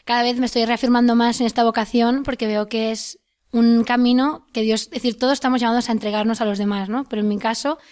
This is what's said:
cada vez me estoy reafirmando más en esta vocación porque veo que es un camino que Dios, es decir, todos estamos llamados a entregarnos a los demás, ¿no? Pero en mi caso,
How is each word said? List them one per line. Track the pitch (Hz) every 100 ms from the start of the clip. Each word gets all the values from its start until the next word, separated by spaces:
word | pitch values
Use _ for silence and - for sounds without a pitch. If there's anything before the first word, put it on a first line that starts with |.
cada | - 240
vez | 240 247
me | 247
estoy | 240
reafirmando | 226 233 254 240 240
más | 233 233 233
en | 233
esta | 233
vocación | 233 226 214 240 233 262
porque | 277 254 220
veo | 214 208
que | 226 220
es | 220 - - _ _ _
un | 233 233 233
camino | 226 247 247 247 269 311 _
que | -
Dios, | 220 220
es | -
decir, | 277 247 214
todos | 254
estamos | 277 262 254
llamados | 233 240 240
a |
entregarnos | 226 214 208 214 220
a |
los | 220 202
demás, | 202 202 190
¿no? | 226
Pero | 277 214
en | 208
mi | 208
caso, | 220 233 277 - -